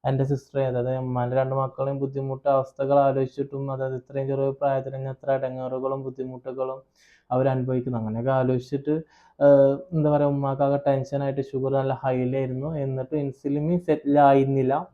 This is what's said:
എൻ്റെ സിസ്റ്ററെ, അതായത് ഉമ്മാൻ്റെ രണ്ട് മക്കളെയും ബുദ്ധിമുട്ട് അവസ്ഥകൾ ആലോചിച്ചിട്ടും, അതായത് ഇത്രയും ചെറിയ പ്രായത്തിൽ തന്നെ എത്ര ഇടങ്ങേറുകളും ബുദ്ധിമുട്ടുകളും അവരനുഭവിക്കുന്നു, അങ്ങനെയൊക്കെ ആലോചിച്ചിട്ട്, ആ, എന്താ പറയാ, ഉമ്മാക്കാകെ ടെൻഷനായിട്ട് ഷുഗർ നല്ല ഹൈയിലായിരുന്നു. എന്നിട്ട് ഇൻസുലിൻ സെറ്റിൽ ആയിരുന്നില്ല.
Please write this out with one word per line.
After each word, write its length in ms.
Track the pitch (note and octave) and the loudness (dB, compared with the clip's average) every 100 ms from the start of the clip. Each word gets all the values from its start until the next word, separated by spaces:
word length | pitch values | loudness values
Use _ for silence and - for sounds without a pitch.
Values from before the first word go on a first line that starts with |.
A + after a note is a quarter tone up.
എൻ്റെ 200 | C3 C3+ | -2 -2
സിസ്റ്ററെ, 400 | C3+ C#3 - C#3 C3 | 0 -2 -2 -2 -2
അതായത് 240 | B2 B2 C3 | -2 -2 -2
ഉമ്മാൻ്റെ 380 | B2+ B2+ B2 C3 | -2 -2 0 0
രണ്ട് 180 | C3 | 0
മക്കളെയും 440 | C3+ C3 - C3+ C#3 | -2 -4 -4 -4 -2
ബുദ്ധിമുട്ട് 500 | C3+ C3+ C3+ C3+ C#3+ | -4 -4 -6 -4 0
അവസ്ഥകൾ 480 | C3+ C3+ - C3+ C#3+ | 0 0 -4 2 4
ആലോചിച്ചിട്ടും, 680 | C#3 C3+ C3 - C#3 C#3 C#3 | 4 2 -2 -4 -6 -6 -6
അതായത് 260 | C3+ C3+ C3 | -6 -6 -6
ഇത്രയും 280 | - C3+ C3+ | -8 -6 -4
ചെറിയ 260 | C#3 C#3 | -2 -2
പ്രായത്തിൽ 400 | C3+ C#3+ C3+ C3 | 0 0 0 -4
തന്നെ 160 | C3+ C3+ | -8 -8
എത്ര 260 | C3 C#3 C3+ | -8 -2 -2
ഇടങ്ങേറുകളും 640 | C3 B2+ B2+ C3 C3+ C3+ | -2 -6 -6 -4 -4 -4
ബുദ്ധിമുട്ടുകളും 800 | C3 B2+ C3 B2+ C3 C3 C3 C3 _ _ _ _ _ | -6 -8 -10 -8 -10 -6 -6 -6 _ _ _ _ _
അവരനുഭവിക്കുന്നു, 680 | B2+ C3+ C3 B2+ B2+ B2+ A#2+ | 0 2 0 0 -2 -2 -4
അങ്ങനെയൊക്കെ 320 | A2 A2+ B2+ | -4 -2 0
ആലോചിച്ചിട്ട്, 640 | C3 B2+ B2+ B2 C#3 C#3+ D#3 D#3+ _ _ - | 0 2 0 -2 -6 -2 -4 -4 _ _ 2
ആ, 60 | C#3+ C#3 C#3 C#3 - | 6 8 6 4 -2
എന്താ 180 | E3 D3+ | 0 2
പറയാ, 180 | D3 D3 | 2 2
ഉമ്മാക്കാകെ 520 | C#3+ C#3 C#3 C#3 C#3 | 0 -2 0 0 2
ടെൻഷനായിട്ട് 580 | C#3+ C3+ C3 C#3 C#3 C#3 | 0 0 -2 -4 -2 -4
ഷുഗർ 280 | C#3 C3+ C3+ | -4 -4 0
നല്ല 200 | C3+ C3+ C3 | 0 0 -2
ഹൈയിലായിരുന്നു. 680 | C3+ B2+ B2+ C3+ C3 B2+ D3 D#3 | -2 0 0 -2 -2 -4 -6 -4
എന്നിട്ട് 360 | C3+ C3 C3 D3+ | -4 -4 -4 -4
ഇൻസുലിൻ 540 | C#3 C3 C#3 C#3+ D3+ F3+ | -4 -6 -4 0 2 0
സെറ്റിൽ 380 | F3 D3+ C#3+ C#3+ | 0 0 4 6
ആയിരുന്നില്ല. 540 | C#3 C#3 C3+ C3+ B2+ C#3+ F#3 | 8 8 4 2 2 0 -4